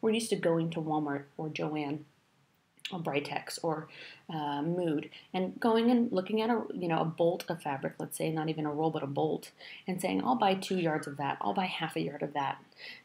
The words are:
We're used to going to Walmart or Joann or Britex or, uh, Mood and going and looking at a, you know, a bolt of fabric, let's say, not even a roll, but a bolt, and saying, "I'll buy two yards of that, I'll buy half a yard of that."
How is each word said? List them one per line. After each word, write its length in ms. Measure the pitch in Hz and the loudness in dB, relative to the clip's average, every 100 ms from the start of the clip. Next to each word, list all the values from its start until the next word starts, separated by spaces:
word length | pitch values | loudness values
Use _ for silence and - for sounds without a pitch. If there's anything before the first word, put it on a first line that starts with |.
We're 100 | 220 | 4
used 200 | 220 226 | 2 2
to 60 | 190 | 2
going 340 | 180 165 165 | 4 4 2
to 100 | 165 | -2
Walmart 420 | 156 151 147 139 143 - | 0 0 2 -2 -6 -8
or 100 | 156 | -6
Joann 520 | 156 160 151 147 147 143 _ _ _ _ _ _ _ - | -2 -2 0 -2 -4 -8 _ _ _ _ _ _ _ -10
or 60 | 185 | -6
Britex 640 | 165 143 143 143 - - | 0 0 0 -6 -6 -4
or, 240 | 170 156 160 - - - _ | -2 -2 -6 -14 -18 -18 _
uh, 320 | 160 147 143 | -4 -2 -2
Mood 480 | 151 175 175 151 151 - - | 0 0 2 0 -2 -14 -8
and 260 | 185 185 - | -2 -2 0
going 280 | 240 226 233 | 2 4 6
and 220 | 240 233 | 6 4
looking 320 | 185 185 220 | 2 0 0
at 80 | 220 | 2
a, 140 | 233 - | 2 0
you 140 | - 175 | -4 0
know, 100 | 160 | 2
a 60 | |
bolt 400 | 165 165 170 175 - | 2 4 2 2 -2
of 140 | 175 | -4
fabric, 320 | - 135 160 - | -2 -2 -4 -6
let's 180 | 156 - | -10 -4
say, 100 | 160 | -2
not 180 | 160 156 | 0 -2
even 180 | 156 151 | -2 -2
a 60 | |
roll, 180 | 147 160 | 2 0
but 140 | 156 | 0
a 20 | 139 | -4
bolt, 460 | 139 156 151 - - - - - | 0 0 0 -4 -18 -18 -12 -6
and 140 | 185 | -2
saying, 200 | 185 185 | 0 0
"I'll 100 | - | 2
buy 200 | 247 208 | 4 4
two 240 | 190 - 190 | 4 2 2
yards 280 | 165 151 - | 2 0 -2
of 100 | 139 | -4
that, 200 | 139 147 | -4 -2
I'll 140 | - | -2
buy 120 | 196 185 | 0 0
half 280 | - 160 | -2 -4
a 60 | 165 | -2
yard 240 | 165 147 | -4 -4
of 80 | 170 | -4
that." 260 | 143 139 135 - - - - | -2 -2 -4 -10 -20 -18 -18